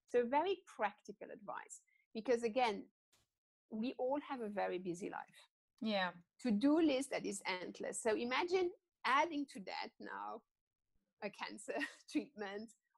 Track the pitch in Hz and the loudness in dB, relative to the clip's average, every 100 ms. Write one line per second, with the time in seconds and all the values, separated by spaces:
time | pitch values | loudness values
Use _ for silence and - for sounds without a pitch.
0 | _ 247 240 285 349 370 - - 208 - | _ 0 4 2 2 0 -6 -4 -4 -4
1 | - 202 - 156 202 - - - _ _ | -16 -14 -14 -12 -10 -12 -12 -18 _ _
2 | _ 226 220 233 233 214 233 202 - _ | _ -6 0 2 2 2 2 0 -6 _
3 | _ _ _ _ _ _ - 220 233 - | _ _ _ _ _ _ -10 -4 -4 -2
4 | 254 285 - 269 214 202 185 185 185 175 | 0 0 -2 -6 -4 -2 0 -2 -4 -6
5 | 202 - - - - _ _ - 220 202 | -6 -8 -12 -16 -20 _ _ -6 -2 0
6 | 180 175 - - 254 202 277 311 320 262 | 0 -4 -16 -4 0 4 6 6 6 4
7 | 277 - 190 202 - 185 175 - - 196 | 0 -2 -2 -4 -2 -4 -4 -6 -6 -2
8 | 226 214 240 262 349 370 359 - _ _ | 2 2 2 2 4 4 2 -2 _ _
9 | 220 269 330 294 277 247 185 117 226 - | 4 6 6 2 -4 -8 -8 -6 -8 -10
10 | 208 - 208 226 - _ _ _ _ _ | -10 -8 -8 -10 -12 _ _ _ _ _
11 | _ _ 208 - - 214 - 220 285 - | _ _ -8 -6 -10 -8 -4 -2 -2 -6
12 | - 302 - - 202 202 226 - _ | -4 -2 -2 -6 -6 -6 -10 -16 _